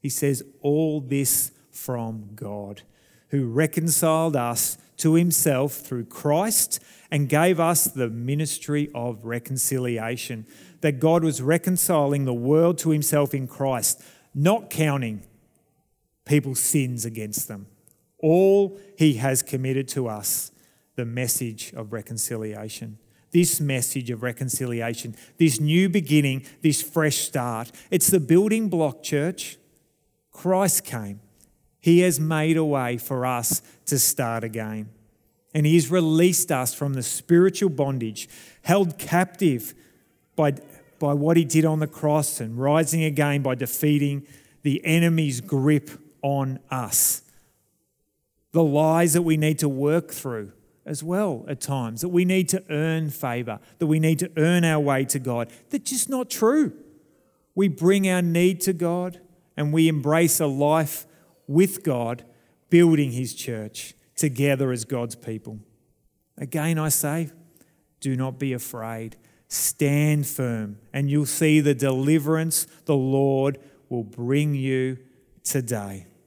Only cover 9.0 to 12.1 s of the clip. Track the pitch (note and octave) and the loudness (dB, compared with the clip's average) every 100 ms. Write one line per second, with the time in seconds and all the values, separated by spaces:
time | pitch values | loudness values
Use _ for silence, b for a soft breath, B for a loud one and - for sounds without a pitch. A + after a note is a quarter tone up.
9 | A#2+ A2 A2+ A#2 A#2 C3+ - C3+ B2 A#2 | -8 -8 -8 -8 -6 -4 -2 -2 -2 -4
10 | A2 B2 - A#2 A2 B B B D#3 C3+ | -4 -6 -8 -12 -14 B B B -2 2
11 | D#3+ E3+ D#3+ C3 C3 E3 F#3 F3+ - E3 | 2 4 2 -2 0 0 0 -2 2 2
12 | C#3+ | 2